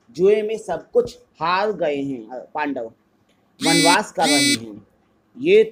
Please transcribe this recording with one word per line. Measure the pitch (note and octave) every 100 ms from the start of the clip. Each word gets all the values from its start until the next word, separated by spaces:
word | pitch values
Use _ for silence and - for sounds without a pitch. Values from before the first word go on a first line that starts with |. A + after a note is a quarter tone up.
| _
जुए | A#2+ F#3+ G#3+
में | G#3+ A3
सब | - E3 -
कुछ | B3 A#3+ -
हार | _ _ D#3+ F#3 G#3+
गए | F3 D#3+ C#3+
हैं। | C#3 B2+ A2
पांडव | B2+ - D3+ D3 C3+ A2+ - _ _ _ _ _ _ C3+
वनवास | D#3+ E3 F#3+ G#3+
कर | - -
रहे | D3 C#4+
हैं। | F3+ A2 G2+ - _ _ _ _ A#2+
ये | D3+ G#3+ A3